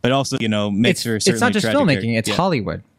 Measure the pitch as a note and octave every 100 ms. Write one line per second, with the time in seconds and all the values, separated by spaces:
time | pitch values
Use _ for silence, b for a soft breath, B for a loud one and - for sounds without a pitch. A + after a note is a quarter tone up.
0 | B2 C3+ C3 C3 A2+ G#2+ G#2 G2+ B2 F3+
1 | - A2 - A3 A#3+ G#3 F3 C#4 A#3 C3
2 | A2+ A2+ A2 G#2 F#3 D3+ F2+ E2 -